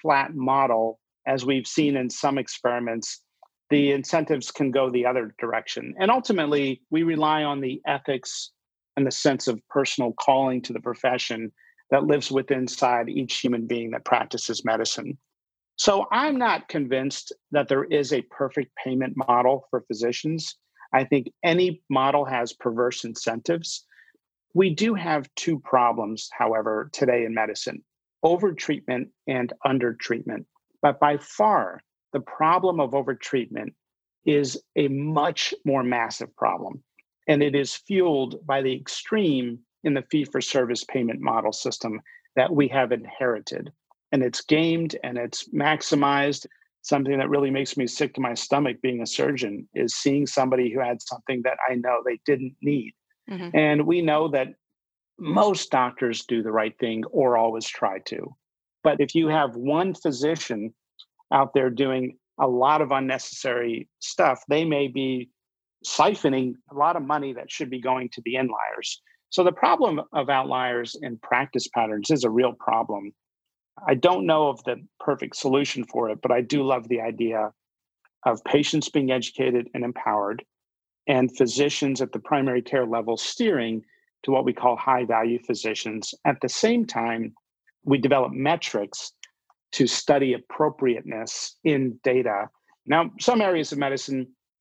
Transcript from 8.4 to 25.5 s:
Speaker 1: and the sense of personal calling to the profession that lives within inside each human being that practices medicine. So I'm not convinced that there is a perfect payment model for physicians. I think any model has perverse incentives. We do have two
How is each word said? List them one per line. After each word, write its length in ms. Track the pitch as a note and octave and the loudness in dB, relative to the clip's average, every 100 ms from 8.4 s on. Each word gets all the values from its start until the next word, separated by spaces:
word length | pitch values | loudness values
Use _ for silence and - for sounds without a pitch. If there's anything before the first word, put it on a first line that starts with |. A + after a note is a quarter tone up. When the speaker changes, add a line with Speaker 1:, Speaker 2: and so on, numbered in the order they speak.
| - _ _ _ _ - | -12 _ _ _ _ -2
Speaker 1:
and 100 | C3+ | -2
the 60 | |
sense 360 | - D3 C3 - | 2 0 2 -2
of 120 | A2+ - | -4 -2
personal 440 | C#3 C3+ - B2 | -2 0 0 -2
calling 480 | A2 - C3+ C3+ B2+ | 0 2 2 2 -2
to 100 | B2 | -4
the 60 | A2+ | -8
profession 720 | B2 A#2 C3 B2 - A2+ A2+ - _ _ - | -8 -2 -2 0 -4 -6 -8 -12 _ _ 0
that 140 | C3+ D3+ | 2 4
lives 260 | D3 - | 2 0
within 280 | C3+ C3 C3 | -2 0 -2
inside 500 | B2+ - C3 B2 A#2+ | -2 0 2 2 -2
each 300 | - B2+ - | -4 -4 -2
human 280 | B2+ A#2+ A2+ | -2 -2 -2
being 240 | A#2+ A#2 | -4 -4
that 140 | A#2 - | -6 0
practices 580 | A#2+ A2+ A#2 - A2+ | 0 0 -6 -6 -4
medicine. 540 | A2+ A2 A2+ - - C#3 _ _ _ _ _ - | -2 0 -2 -4 -8 -12 _ _ _ _ _ -2
So 320 | - G3 G3+ | 2 2 2
I'm 240 | A3 D4+ C4+ | 0 0 2
not 320 | A#3+ E3 - | 0 0 -2
convinced 640 | D#3+ C3+ C3 C3+ - - - _ | -4 -2 -2 -2 -6 -12 -18 _
that 160 | D3 C#3 | 0 2
there 160 | C3+ | 2
is 300 | C#3+ D3+ C3 | 4 2 2
a 80 | C#3 | -2
perfect 480 | A#2 - C3+ D3 C3 - | -4 -4 -4 -4 -6 -6
payment 340 | C3 C3 C3 - - | -4 -2 -2 -2 2
model 380 | A#2+ B2 C3+ - | 4 4 2 0
for 120 | B2 | -6
physicians. 720 | - G#2+ A#2 A#2+ D#3 D#3+ D#3 - _ _ - | -4 -4 -2 -2 -4 -4 -6 -14 _ _ -2
I 100 | C3 | 0
think 260 | C3 C#3+ A#2+ - | 2 0 0 -2
any 380 | F3 E3+ F3+ D#3+ - | 2 2 2 -2 -2
model 340 | C3 C3+ D3 | 0 2 2
has 300 | C#3 B2+ A#2 | 0 -2 -4
perverse 500 | - B2 A2+ B2 B2 | -4 -4 0 -2 -2
incentives. 800 | A#2 A2+ - A#2 - E3+ E3 - - _ _ _ _ _ _ | -8 -8 -6 -4 -2 -4 -4 -12 -14 _ _ _ _ _ _
We 200 | E3 F#3+ | 2 2
do 220 | D3+ G#3+ G#3 | 2 0 0
have 340 | E3+ D3+ C3 - | 0 -2 -2 -6
two 240 | - | -2